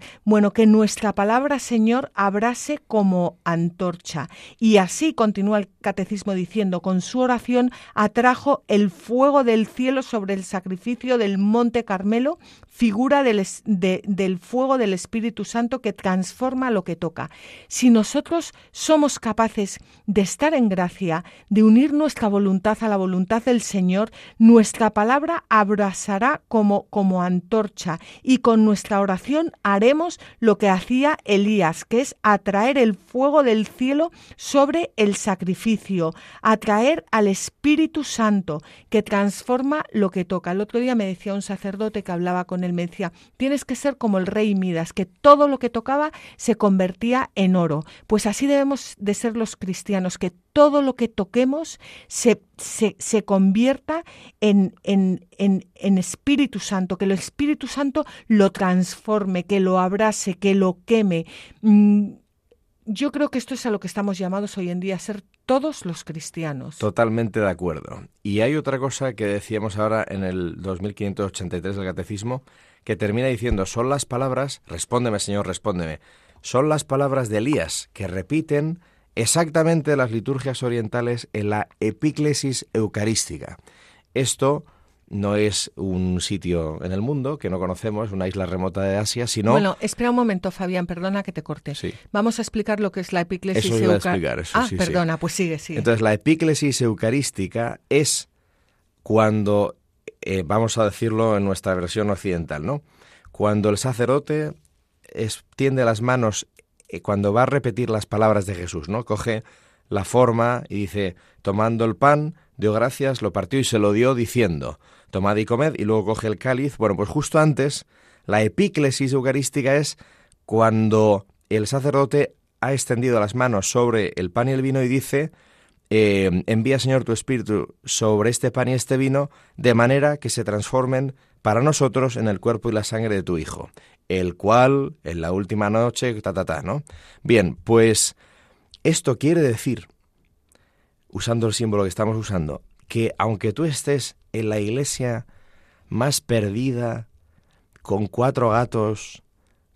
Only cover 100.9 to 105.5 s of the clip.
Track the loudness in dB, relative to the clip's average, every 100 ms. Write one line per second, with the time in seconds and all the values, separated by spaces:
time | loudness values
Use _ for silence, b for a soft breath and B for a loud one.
100.9 | -2 -4 0 0 2 0 -2 -2 -2 -2
101.9 | -2 -2 -2 -2 -4 -4 -8 -6 -6 b
102.9 | b b b b -4 0 2 0 0 -2
103.9 | -2 0 0 0 -4 -4 -10 _ _ _
104.9 | _ _ -8 -6 -8 _